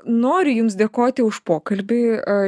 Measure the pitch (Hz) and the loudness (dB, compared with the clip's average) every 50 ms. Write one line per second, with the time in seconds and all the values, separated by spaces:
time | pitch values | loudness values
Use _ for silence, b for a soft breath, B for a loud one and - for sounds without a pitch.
0 | - - 233 233 240 262 320 370 381 294 247 226 226 226 196 190 214 214 - 240 | -4 -2 0 0 2 2 2 2 2 2 2 2 0 0 0 0 -2 -2 0 0
1 | 240 254 254 - 240 214 208 - - - 170 151 - - 208 196 196 196 233 240 | 0 0 2 0 0 0 -2 -4 -4 -2 -2 -2 -2 -4 -4 -4 -2 -2 0 0
2 | 240 233 220 214 - - 202 202 196 | 2 0 0 -2 -2 -2 0 0 0